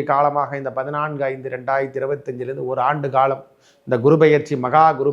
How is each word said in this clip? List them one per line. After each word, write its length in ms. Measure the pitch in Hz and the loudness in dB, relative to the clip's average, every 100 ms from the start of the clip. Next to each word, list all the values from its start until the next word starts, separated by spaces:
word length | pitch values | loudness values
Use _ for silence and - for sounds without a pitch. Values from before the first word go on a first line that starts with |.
| 143 | 0
காலமாக 460 | 139 147 147 135 139 | 2 2 0 -4 -6
இந்த 100 | 135 123 | -8 -6
பதினான்கு 440 | 135 147 151 143 135 | -6 -4 -6 -4 -6
ஐந்து 200 | 131 127 | -6 -8
ரெண்டாயிரத்தி 460 | 127 123 135 135 131 | -8 -4 -2 -2 -4
இருபத்தஞ்சிலிருந்து 640 | 135 143 139 123 123 139 127 | -4 -6 -8 -10 -8 -8 -6
ஒரு 80 | 127 127 | -2 -2
ஆண்டு 200 | 151 143 131 | -2 -2 0
காலம் 280 | 135 135 - _ _ _ - | 0 0 -8 _ _ _ -2
இந்த 80 | 123 131 | 2 4
குரு 100 | 156 | 6
பெயர்ச்சி, 320 | 156 147 - 143 127 | 6 4 0 -4 2
மகா 160 | 151 156 139 | 4 4 4
குரு 120 | 139 | 0